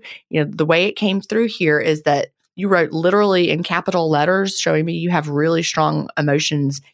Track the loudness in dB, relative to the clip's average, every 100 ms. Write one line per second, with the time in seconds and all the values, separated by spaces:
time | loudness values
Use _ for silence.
0 | -8 -20 -4 -2 -2 0 2 2 0 0
1 | -2 -2 -2 -2 -2 0 0 2 0 0
2 | 0 0 -2 _ _ -6 0 2 2 0
3 | 2 2 4 2 2 0 -2 -4 -2 0
4 | 2 2 2 0 -2 -2 -2 0 -2 -4
5 | -2 -2 0 0 0 0 0 0 0 0
6 | -4 -2 0 0 0 -2 -2 -4 -12